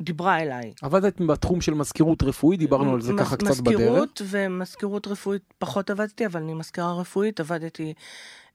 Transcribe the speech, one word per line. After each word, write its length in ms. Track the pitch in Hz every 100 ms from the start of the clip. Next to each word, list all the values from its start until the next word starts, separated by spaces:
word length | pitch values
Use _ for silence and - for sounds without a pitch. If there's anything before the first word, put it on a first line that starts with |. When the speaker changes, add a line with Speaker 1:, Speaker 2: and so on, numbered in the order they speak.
Speaker 1:
דיברה 400 | 165 156 180 165
אליי. 320 | 156 123 113 -
Speaker 2:
עבדת 400 | 139 190 202 -
בתחום 400 | 165 143 - 180
של 120 | 165
מזכירות 500 | 151 139 - 160 165
רפואית, 360 | 135 127 147 185
דיברנו 340 | 147 135 139
על 80 | 123
זה 120 | 117
Speaker 1:
מז-, 60 | 202
Speaker 2:
ככה 180 | 196 -
קצת 220 | 208 262
בדרך. 200 | 240 220
Speaker 1:
מזכירות 420 | 226 247 294 - 196
ומזכירות 840 | 202 196 185 180 - 208 202 196
רפואית 460 | 202 196 202 - -
פחות 320 | 175 202 190
עבדתי, 360 | 202 214 - 220
אבל 160 | 170
אני 120 | 156
מזכירה 400 | 160 160 - 175
רפואית, 460 | 175 175 190 214 208
עבדתי, 540 | 156 170 165 - 156 156 - - - - _